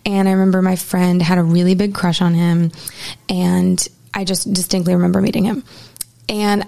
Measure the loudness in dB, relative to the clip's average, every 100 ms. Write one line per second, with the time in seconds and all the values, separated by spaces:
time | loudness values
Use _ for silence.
0 | -4 0 2 2 2 2 2 -2 -2 0
1 | 2 2 2 2 2 2 4 2 0 -2
2 | -2 0 2 2 2 2 0 -4 -14 -14
3 | -14 -12 -8 -2 0 2 2 0 -4 -12
4 | _ -8 -6 -6 -4 -4 -2 -2 0 2
5 | 2 2 0 0 -2 -2 -10 -18 -20 -18
6 | -18 _ -8 -2 0 0